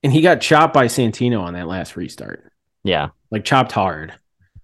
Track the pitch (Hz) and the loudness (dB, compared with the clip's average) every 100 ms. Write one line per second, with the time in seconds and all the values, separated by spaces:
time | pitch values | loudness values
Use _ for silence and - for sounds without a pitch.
0 | 143 143 175 143 - 151 156 151 120 - | 2 4 4 2 4 4 6 4 2 0
1 | 117 - 123 113 87 87 85 92 - - | -2 0 -2 -2 -4 -10 -8 -8 -10 -12
2 | 82 - 50 - _ _ _ _ 98 82 | -14 -14 -18 -18 _ _ _ _ -2 -2
3 | 71 _ _ 110 - 135 123 - 95 78 | -2 _ _ -8 0 2 2 -2 -4 -4
4 | 80 - _ _ _ - | -14 -18 _ _ _ -20